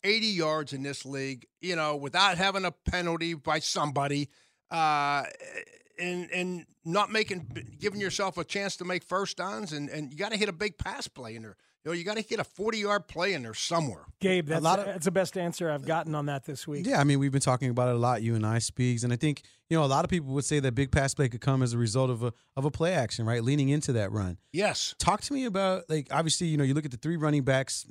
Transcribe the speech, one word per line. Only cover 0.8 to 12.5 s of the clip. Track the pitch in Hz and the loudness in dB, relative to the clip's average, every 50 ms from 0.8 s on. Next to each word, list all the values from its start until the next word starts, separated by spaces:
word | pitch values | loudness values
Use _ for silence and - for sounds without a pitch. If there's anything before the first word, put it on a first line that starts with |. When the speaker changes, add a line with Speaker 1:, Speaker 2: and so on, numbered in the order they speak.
| 135 | -6
Speaker 1:
this | 139 139 - - | -6 -8 -8 -10
league, | 131 139 135 135 135 135 123 - _ _ _ | -8 -6 -6 -6 -6 -6 -8 -14 _ _ _
you | - 180 180 165 | -6 -4 -2 -2
know, | 156 151 151 | 0 0 -2
without | 147 143 139 - 180 196 202 180 165 | -2 -4 -2 2 4 4 4 4 4
having | 190 196 190 196 185 | 0 0 0 0 -2
a | 175 | -2
penalty | - _ - - - 180 175 170 165 165 165 170 170 | -4 _ -6 -4 -2 -2 0 0 -2 -2 -2 -4 -6
by | 147 131 160 156 160 | -6 -2 0 0 0
somebody, | 156 - - 180 151 147 135 147 139 139 143 143 147 - _ _ _ _ _ _ _ - | 0 -2 -2 0 -2 0 0 0 0 0 0 -2 -4 -4 _ _ _ _ _ _ _ -6
uh, | 170 165 160 156 151 147 143 143 143 143 127 - - - - - - - - - - - _ _ _ - | -2 0 2 4 4 4 2 2 2 0 -2 -4 -8 -12 -14 -12 -12 -12 -12 -14 -18 -20 _ _ _ -6
and, | 175 180 180 175 175 - | -4 -4 -4 -4 -4 -4
and | - 180 180 180 180 170 160 _ _ _ - | -4 -4 -2 -2 -4 -6 -10 _ _ _ -6
not | 165 170 202 208 185 | -2 2 2 2 2
making, | 208 220 214 - 196 180 160 - - 160 - - - - | 2 0 0 0 -2 -8 -8 -10 -10 -12 -12 -12 -12 -4
giving | - 208 196 208 | -4 -4 -2 -2
yourself | 202 185 - - 202 190 - 175 | -4 -2 -2 0 -2 -2 -2 -4
a | 160 | -6
chance | - - 202 196 196 - - | -4 -4 -2 -2 -4 -4 -6
to | 180 | -6
make | 180 185 175 - | -4 -4 -4 -4
first | - 180 190 202 185 - - | -2 -2 -2 -2 -2 -4 -6
downs, | 175 190 208 220 214 165 | -6 -6 -4 -6 -6 -6
and, | 151 147 143 143 | -6 -6 -6 -6
and | - 156 151 127 | -6 -8 -8 -8
you | 147 147 | -6 -6
gotta | 196 214 226 | -4 -2 0
hit | 202 208 202 | 0 0 0
a | 175 | -2
big | 160 208 208 - - | -4 -6 -6 -6 -6
pass | - 190 - 185 - - | -8 -8 -8 -8 -10 -12
play | _ - 123 110 113 | _ -14 -12 -12 -12
in | 117 113 | -12 -14
there. | 107 98 _ _ _ _ _ - | -16 -18 _ _ _ _ _ -8
You | 147 | -6
know, | 175 175 | -6 -4
you | 170 | -4
gotta | 190 208 226 | -4 -4 -4
get | 220 - 240 208 | -4 -4 -2 -4
a | - | -4
forty-yard | - | -4